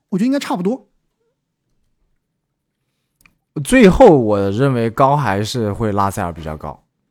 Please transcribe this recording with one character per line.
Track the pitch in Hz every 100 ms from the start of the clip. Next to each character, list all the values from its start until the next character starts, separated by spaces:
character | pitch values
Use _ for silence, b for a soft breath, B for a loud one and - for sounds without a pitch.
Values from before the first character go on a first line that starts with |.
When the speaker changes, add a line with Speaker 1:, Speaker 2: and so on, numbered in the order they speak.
| _
Speaker 1:
我 | 185
觉 |
得 | 240
应 |
该 | 277
差 | - 247
不 |
多。 | 180 254 - _ _ _ _ _ _ _ _ _ _ _ _ _ _ _ _ _ _ _ _ _ _ _ _ _ _ -
Speaker 2:
最 | 139 262 202
后 | - 247 151
我 | 110 101 98
认 | 101 139
为 | 123 113
高 | 107 135 147
还 | 127 98
是 | 104 127 107
会 | 95 113
拉 | 101 98
塞 | 95
尔 | 90
比 | 85
较 | 80 78
高， | 78 - _ _ _